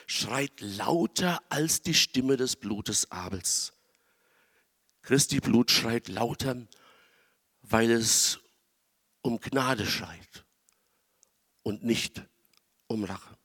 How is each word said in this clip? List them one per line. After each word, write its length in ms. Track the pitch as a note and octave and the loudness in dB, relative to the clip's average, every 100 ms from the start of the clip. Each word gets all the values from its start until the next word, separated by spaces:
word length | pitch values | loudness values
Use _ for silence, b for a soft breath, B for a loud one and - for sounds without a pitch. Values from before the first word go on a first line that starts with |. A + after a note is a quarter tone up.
| B | B
schreit 540 | - G#2+ B2+ C#3 - | -6 -4 -4 -4 -6
lauter 800 | G#2 G2 F#2+ E3+ G#3 - F3+ E3+ - | -10 -6 -2 0 0 0 0 -2 -4
als 320 | C#3+ D#3 - | -2 0 0
die 140 | - | 0
Stimme 420 | D3+ - C3 B2+ C3+ | 2 2 2 2 2
des 200 | B2+ - | 0 -4
Blutes 540 | G2+ G#2 G#2+ G#2 - | -4 -6 -2 -2 -2
Abels. 640 | F2+ F2+ F#2+ - - - _ _ _ _ _ _ _ _ _ _ _ _ _ | -6 -8 -6 -4 -4 -4 _ _ _ _ _ _ _ _ _ _ _ _ _
Christi 400 | - C3+ - C#3 | 2 2 2 0
Blut 300 | - A2+ - | 4 4 6
schreit 380 | - A#2 A#2 - | 2 2 -2 -4
lauter, 580 | G2 A#2+ D3 C3+ B2 A#2 b b b b b b b b _ | -4 -2 -2 -4 -6 -10 b b b b b b b b _
weil 280 | - A2+ A#2 | 0 4 6
es 500 | A#2 A2+ - - - _ _ _ _ _ _ _ _ | 4 4 2 2 -2 _ _ _ _ _ _ _ _
um 180 | - A#2 | -4 -4
Gnade 460 | - C3+ C3 B2 G2+ | -2 -2 0 0 -2
schreit 580 | - F2 E2+ - - _ _ _ _ _ _ _ _ _ _ _ _ | -4 -6 -14 -20 -20 _ _ _ _ _ _ _ _ _ _ _ _
und 220 | - G#2 | -8 -4
nicht 380 | A#2+ A2+ - - - _ _ _ _ _ - | -2 0 -2 -8 -18 _ _ _ _ _ -8
um 180 | A2 | -6
Rache. 340 | G2 F#2+ - A2+ | -6 -8 -14 -20